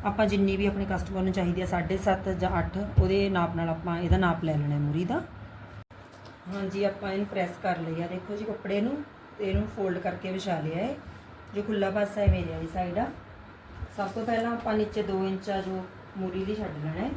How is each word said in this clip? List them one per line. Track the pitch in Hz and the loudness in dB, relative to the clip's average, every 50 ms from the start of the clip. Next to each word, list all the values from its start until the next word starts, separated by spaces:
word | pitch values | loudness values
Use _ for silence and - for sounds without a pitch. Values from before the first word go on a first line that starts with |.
| - | 0
ਆਪਾਂ | 208 190 - 220 | 0 4 4 4
ਜਿੰਨੀ | 196 202 196 196 196 196 | 4 6 6 6 6 6
ਵੀ | 190 202 | 4 4
ਆਪਣੇ | 196 196 196 196 196 | 4 4 2 0 0
ਕਸਟਮਰ | 190 175 - - 196 190 | 0 0 0 0 0 2
ਨੂੰ | 185 190 185 | 2 2 4
ਚਾਹੀਦੀ | 196 180 175 175 180 | 4 2 2 2 2
ਆ, | 175 | 2
ਸਾਢੇ | - 185 175 165 160 190 | 2 2 0 2 2 0
ਸੱਤ | 190 - 202 185 185 - 196 | 2 4 4 4 4 2 -2
ਜਾਂ | 185 170 185 185 185 170 | 0 2 2 2 4 2
ਅੱਠ, | 160 - - | 2 2 0
ਉਹਦੇ | 190 208 202 - - 180 185 190 202 196 196 | -2 -4 4 4 6 6 6 4 4 4 4
ਨਾਪ | 190 180 170 170 175 | 4 4 2 2 2
ਨਾਲ | 170 165 165 | 0 0 0
ਆਪਾਂ | 160 160 - 180 170 170 | 0 -2 -2 -2 -2 0
ਇਹਦਾ | 180 160 185 | 4 4 6
ਨਾਪ | 190 185 175 160 165 165 | 6 6 4 4 2 0
ਲੈ | 160 151 | 0 2
ਲੈਣਾ | 147 147 147 147 | 2 2 2 2
ਹੈ | 147 | 2
ਮੂਰੀ | 147 147 147 165 180 | 2 2 2 2 2
ਦਾ। | 185 254 349 349 - - - - - - - - - - - - _ - - - - - - - - - - - 180 190 | 2 0 -2 -2 -4 -12 -14 -16 -16 -16 -16 -16 -16 -16 -16 -18 _ -20 -20 -20 -20 -20 -20 -20 -20 -20 -16 -10 -8 -4
ਹਾਂਜੀ, | 202 196 185 190 196 202 | -4 -4 -2 0 2 2
ਆਪਾਂ | 196 196 - 202 196 | 2 2 0 -4 -2
ਇਹਨੂੰ | 190 196 208 | 0 -2 -2
ਪ੍ਰੈਸ | 202 - 196 180 175 175 - - | -2 0 -2 -2 -2 -2 -2 0
ਕਰ | 185 175 165 | 0 0 0
ਲਿਆ, | 165 160 160 165 170 | -2 -4 -2 -2 -2
ਦੇਖੋ | 170 180 185 - - 208 | -2 -4 -6 -6 -6 -6
ਜੀ, | 202 220 | -6 -4
ਕੱਪੜੇ | 220 202 - - 185 196 202 | -6 -6 -6 -2 0 0 2
ਨੂੰ, | 214 247 285 294 294 - - - - - - | 2 2 0 -2 -6 -10 -14 -20 -20 -20 -8
ਤੇ | - 208 190 | -6 -2 0
ਇਹਨੂੰ | 185 202 214 - - | 0 0 0 -2 -2
ਫੋਲਡ | 226 196 185 175 | -2 0 0 0
ਕਰਕੇ | 175 - 180 180 - - 185 | 0 -2 -4 -4 -4 -6 -6
ਵਿਛਾ | 185 190 - 196 170 156 | -4 -4 -2 -2 -2 0
ਲਿਆ | 151 156 160 170 208 | -2 -2 -2 -2 -2
ਹੈ। | 254 285 - - - - - - - - - - - - | -2 -4 -6 -10 -14 -16 -16 -18 -18 -18 -18 -18 -8 -6
ਜੋ | 202 202 | -6 -2
ਖੁੱਲ੍ਹਾ | 220 214 202 196 190 | -2 0 2 2 2
ਪਾਸਾ | 190 208 208 202 - 208 | 2 2 0 0 0 4
ਹੈ | 202 | 4
ਮੇਰੇ | 190 190 180 170 165 160 | 4 4 4 0 -4 -4
ਵਾਲੀ | 160 165 160 - | -6 -6 -6 -4
ਸਾਈਡ | 185 180 175 175 | -4 -4 -2 0
ਆ। | 202 247 285 - - - - - - - - - - - - - - - - - | -2 -2 -2 -4 -12 -16 -16 -18 -18 -18 -18 -20 -20 -20 -18 -12 -12 -12 -10 -4
ਸਭ | - 196 190 | -4 -4 -4
ਤੋਂ | - 226 214 | -4 -4 -2
ਪਹਿਲਾਂ | 233 233 226 226 233 | 0 0 0 2 0
ਆਪਾਂ | 233 226 - 226 214 | -2 -2 0 2 2
ਨੀਚੇ | 214 208 208 - 220 202 | 2 2 2 0 -2 -2
ਦੋ | 196 190 190 190 | 0 0 0 2
ਇੰਚ | 190 190 185 - 208 | 0 0 -2 -2 -2
ਆ | 196 190 | -2 -2
ਜੋ | 185 185 190 185 185 - - - - - - | 0 -2 -4 -4 -6 -8 -14 -16 -18 -14 -8
ਮੂਰੀ | 196 185 180 180 190 190 | -6 -4 -2 -2 -2 -2
ਲਈ | 196 214 | -2 -2
ਛੱਡ | 214 208 165 151 147 147 | -4 -4 -6 -6 -4 -4
ਲੈਣਾ | 156 160 180 | -4 -2 -2
ਹੈ। | 214 269 285 | -2 -2 -4